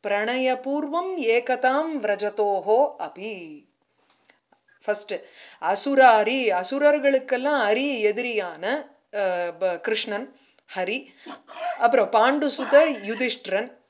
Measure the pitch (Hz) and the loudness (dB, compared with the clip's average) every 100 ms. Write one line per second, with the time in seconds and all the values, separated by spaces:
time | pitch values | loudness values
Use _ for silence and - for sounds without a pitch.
0 | 208 202 220 254 254 254 269 285 302 320 | -2 -2 0 0 0 -2 -2 -4 -2 -4
1 | 370 370 226 233 240 247 254 269 320 302 | -4 -4 0 0 0 0 2 0 -2 -4
2 | 208 202 208 208 208 196 180 220 285 - | -2 -2 -4 -2 -2 0 2 2 2 -2
3 | 160 - 208 196 165 151 _ _ _ _ | -12 -10 -12 -12 -14 -18 _ _ _ _
4 | _ _ _ _ _ _ _ _ - 208 | _ _ _ _ _ _ _ _ -4 -4
5 | - 185 - - - - 165 196 277 277 | -4 -8 -10 -20 -20 -8 -2 0 2 6
6 | 262 220 208 262 233 180 185 269 294 294 | 8 8 4 0 0 0 -2 2 2 4
7 | 277 262 262 254 269 294 208 226 277 254 | 2 0 0 -2 0 0 2 0 0 0
8 | 208 208 247 220 185 156 185 285 247 _ | 0 0 -2 -4 -6 -6 -4 -4 -6 _
9 | _ 208 196 180 175 170 185 170 - 220 | _ -4 -2 -2 -6 -4 -4 -2 -4 -4
10 | - 208 262 _ _ _ _ 190 185 247 | -4 -6 -10 _ _ _ _ -6 -4 -6
11 | - _ - - _ - 698 - 240 254 | -8 _ -20 -20 _ -10 -8 -2 2 2
12 | 202 220 233 294 294 - 262 285 311 247 | 4 4 4 2 -2 -4 4 6 6 0
13 | 202 220 247 - - 190 240 - | -8 -4 -4 -4 -4 -4 -4 -14